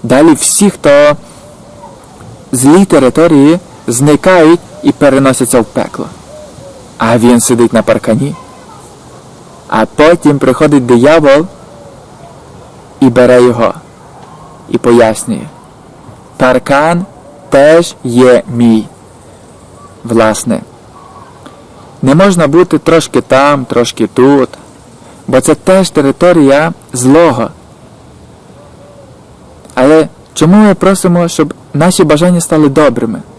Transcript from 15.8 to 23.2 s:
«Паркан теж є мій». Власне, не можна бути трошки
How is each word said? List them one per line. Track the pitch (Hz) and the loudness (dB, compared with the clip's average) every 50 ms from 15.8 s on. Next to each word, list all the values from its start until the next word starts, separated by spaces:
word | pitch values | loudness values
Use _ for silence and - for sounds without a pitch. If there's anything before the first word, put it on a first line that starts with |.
| - - - - - - - - - - - | -20 -20 -20 -20 -20 -20 -20 -20 -20 -20 -6
«Паркан | - 131 127 - 127 - - 277 139 151 160 175 175 190 - - - - - - - - - | -4 -2 0 0 -2 -2 -2 -2 0 0 -2 -2 -4 -6 -10 -16 -20 -20 -20 -20 -20 -10 -2
теж | - 139 143 151 160 170 170 - - - - | 0 2 4 4 4 2 0 -2 -10 -12 -10
є | 127 117 123 127 127 123 113 - - 120 | -4 0 2 2 2 2 0 -2 -6 -4
мій». | 117 120 117 110 110 107 - - - - - - - - - - - - - - - - - - - - - - - - | 0 0 2 0 0 -2 -8 -18 -20 -20 -20 -20 -20 -20 -20 -20 -20 -20 -20 -20 -20 -20 -20 -20 -20 -20 -20 -20 -20 -10
Власне, | 113 120 113 110 110 107 - - 123 104 - - - - - - - - - - - - - - - - - - - - - - - - - - - - - | -4 0 0 0 0 0 -4 -6 -6 -8 -8 -8 -16 -20 -20 -20 -20 -20 -20 -20 -20 -20 -20 -20 -20 -20 -20 -20 -20 -20 -20 -20 -20 -20 -20 -20 -20 -14 -6
не | - 131 139 | -2 -2 2
можна | 165 190 202 185 175 160 | 2 2 2 0 0 -2
бути | 143 147 175 180 - - | 0 0 0 0 0 -2
трошки | 151 - 160 160 165 - - - 123 | -4 -2 0 0 0 -2 -2 -6 -6